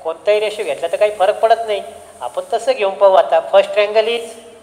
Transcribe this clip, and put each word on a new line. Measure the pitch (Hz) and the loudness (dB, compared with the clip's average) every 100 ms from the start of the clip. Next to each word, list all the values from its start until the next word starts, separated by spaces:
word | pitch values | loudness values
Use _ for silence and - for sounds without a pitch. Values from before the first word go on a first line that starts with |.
कोणताही | 160 160 - 214 | -8 -6 0 0
रेशो | 214 - | 0 -6
घेतला | 190 139 226 | -6 -6 -4
तर | 185 | 0
काही | 214 208 | -2 2
फरक | 185 208 | 0 2
पडत | 226 226 226 | 2 2 0
नाही, | 202 - - - - | -6 -6 -18 -20 -14
आपण | 123 - 180 | -10 -10 -6
तसं | 226 - | -6 -2
घेऊन | 254 196 196 | -2 -2 4
पाहू. | 202 190 | 4 6
आता | 165 165 165 | 4 0 2
फर्स्ट | 196 196 | 2 2
ट्रायंगल | 208 208 214 220 | 0 0 2 0
इज | 233 - - - - | -2 -8 -16 -20 -20